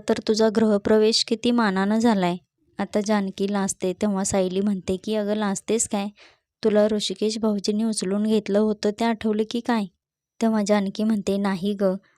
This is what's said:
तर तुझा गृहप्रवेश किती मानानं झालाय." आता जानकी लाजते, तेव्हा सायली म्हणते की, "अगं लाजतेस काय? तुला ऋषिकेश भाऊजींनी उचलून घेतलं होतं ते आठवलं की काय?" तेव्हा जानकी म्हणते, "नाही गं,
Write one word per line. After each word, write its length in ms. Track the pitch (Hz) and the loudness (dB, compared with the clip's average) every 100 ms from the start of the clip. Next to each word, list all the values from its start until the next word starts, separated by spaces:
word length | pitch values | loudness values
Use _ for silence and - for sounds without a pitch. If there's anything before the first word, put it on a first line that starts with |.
| 208 | 2
तर 100 | 226 - | -2 0
तुझा 200 | 214 220 | 2 2
गृहप्रवेश 760 | 220 220 202 208 220 214 226 | 4 2 2 2 4 4 2
किती 260 | - 226 240 | -2 -2 0
मानानं 480 | 240 214 190 196 220 | 2 2 2 0 2
झालाय." 380 | 240 202 175 180 _ _ _ - | 2 2 0 -2 _ _ _ -8
आता 220 | 202 208 | -4 -2
जानकी 520 | 208 214 190 - 196 | 0 0 -2 -4 -4
लाजते, 400 | 202 196 - 185 | -2 -4 -4 -4
तेव्हा 320 | 180 214 190 | -2 -2 0
सायली 360 | 202 196 185 185 | 0 0 0 0
म्हणते 360 | 208 190 180 185 | 0 -2 -4 -6
की, 180 | - | -2
"अगं 200 | 214 202 | -2 -2
लाजतेस 540 | 214 208 196 - 226 - | -2 -2 -4 -2 -2 0
काय? 200 | 202 202 - - _ _ _ | -4 -6 -10 -20 _ _ _
तुला 220 | 220 208 214 | 0 4 2
ऋषिकेश 520 | 214 - 185 214 220 | 0 -4 -4 -4 -2
भाऊजींनी 460 | 220 202 202 208 | -2 -2 -2 -2
उचलून 400 | 226 214 185 202 | -2 -2 -2 -2
घेतलं 340 | 214 220 208 202 | 2 0 2 2
होतं 320 | 214 214 208 | 2 0 -2
ते 140 | 208 | -2
आठवलं 380 | 233 220 220 214 220 | -2 0 -2 -2 -2
की 100 | 233 | -4
काय?" 260 | 247 233 196 _ _ _ _ - | -2 -2 -2 _ _ _ _ -2
तेव्हा 220 | 226 220 202 | 0 2 2
जानकी 380 | 208 196 190 | 2 0 -2
म्हणते, 320 | 214 214 190 196 | 0 0 0 0
"नाही 380 | 202 190 202 | 0 -2 -4
गं, 220 | 202 196 190 _ | 0 0 0 _